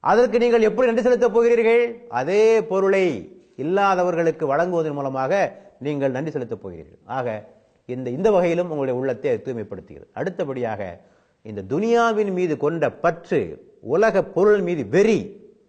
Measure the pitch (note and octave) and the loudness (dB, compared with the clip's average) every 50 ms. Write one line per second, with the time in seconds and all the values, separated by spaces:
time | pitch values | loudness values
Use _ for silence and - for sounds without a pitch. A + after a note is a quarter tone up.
0 | - D3+ F#3 A3 B3 A#3 G3+ B3 A#3 A#3+ A#3 A#3 A3 G#3+ - G3+ C4 A#3+ A3+ A#3 | 2 2 4 4 4 4 4 2 2 4 4 4 4 2 2 2 2 2 2 2
1 | A3+ B3 B3 A#3+ B3 A#3+ G3 A#3 A#3 A#3 A#3+ A#3 A#3 A3+ A3+ A#3+ A#3+ A#3+ A#3 - | 2 2 2 4 2 2 4 4 4 4 4 4 4 4 4 4 2 0 -4 -10
2 | - - - A#2+ C3 D3+ F#3+ G#3 A3 A3 A3+ A3 G3+ D#3 F#3 F#3+ F#3+ F#3+ F#3+ G3 | -16 -6 -4 -4 -2 0 2 4 4 6 4 4 2 0 0 0 2 2 2 2
3 | F#3+ F3 C#3 G2+ E2 - - - _ _ _ - C3 D#3 F3+ G3 G3+ G3 F#3+ F#3 | 2 0 0 -4 -8 -12 -20 -20 _ _ _ -8 -4 -2 0 2 2 2 2 2
4 | F3+ F3+ F3 E3 E3+ E3 D#3+ D#3+ D#3+ C#3+ C3+ D3 E3+ F#3 F3+ E3+ D#3+ D#3 C#3+ C#3+ | 0 0 0 0 0 0 0 0 -2 -2 0 0 0 0 0 -2 -2 -2 -4 -4
5 | C#3 C3+ C3 C3 C3 C3 F3+ G3+ F#3 C#3 - - - - _ _ B2 C#3+ D3+ C#3+ | -6 -6 -4 -4 -2 0 0 0 0 -2 -4 -10 -20 -20 _ _ -8 -6 -4 -2
6 | C3+ C3+ B2+ B2+ D3+ D#3+ D3+ D3 B2+ A2 A2+ F#2+ - G2 F2 E2 D2+ D2 - _ | -2 -2 -2 -2 -6 -4 -6 -6 -6 -6 -10 -10 -10 -14 -14 -14 -18 -20 -20 _
7 | _ F#2 A#2 C3 B2+ A#2+ A2 G#2+ G#2 - - _ _ _ _ _ _ - B2+ B2 | _ -10 -8 -6 -4 -4 -6 -8 -12 -16 -20 _ _ _ _ _ _ -10 -10 -8
8 | C3 B2+ A#2+ D#3 F#3+ A3 G#3 F3+ F3+ F3 E3+ E3+ F3+ F3+ D#3 D3 C3+ C3 B2+ B2 | -6 -8 -6 -2 0 2 2 4 2 2 0 0 -2 -2 -2 -4 -2 -2 -2 -2
9 | C3 C3+ B2 - - D3 B2 G#2+ - - B2+ A#2 G#2 G2 G#2 F#2 D#2+ - D2+ C#2+ | -2 -4 -4 -4 -2 -2 -2 -2 -4 -8 -8 -8 -8 -10 -12 -14 -14 -16 -20 -20
10 | - _ _ - C3+ F#3 F3+ - F3+ C#3 C3+ B2+ A#2+ A2+ A2 G2+ G2+ F#2 E2+ F2 | -20 _ _ -6 -6 -6 -4 -6 -6 -6 -4 -6 -4 -6 -6 -6 -8 -10 -12 -16
11 | - _ _ _ _ _ _ _ _ A2 G#2+ G2+ F#2+ F#2+ B2+ D#3+ G#3 A3+ A#3 A#3 | -20 _ _ _ _ _ _ _ _ -12 -12 -12 -8 -6 -4 -2 0 2 2 2
12 | A#3 A#3 A3 G#3 G#3+ G3+ F#3+ F3+ F3+ F3 D3+ - - D3 E3 E3 D#3 B2 - - | 2 2 0 0 -2 -2 0 -2 0 -2 -2 -2 -2 -2 0 0 -2 -2 -2 0
13 | - E3+ E3+ E3+ - - F#3+ D3 G2+ E2 D2+ - - - _ _ - G#2 C3 F3 | -2 -2 -2 -2 -6 -2 -2 -2 -2 -2 -8 -16 -18 -20 _ _ -8 -2 2 2
14 | G#3+ A3+ G3+ G3 E3+ - - E3 F#3+ G#3+ G#3 G3+ F#3+ E3+ F3+ D#3 B2 G2 A2+ F3 | 2 4 2 0 -2 0 0 2 4 4 4 2 2 -2 -2 -4 -4 0 2 2
15 | G#3 A3+ A3 D#3+ F#2+ - - - - - _ _ _ | 4 4 2 0 -2 -6 -14 -20 -20 -20 _ _ _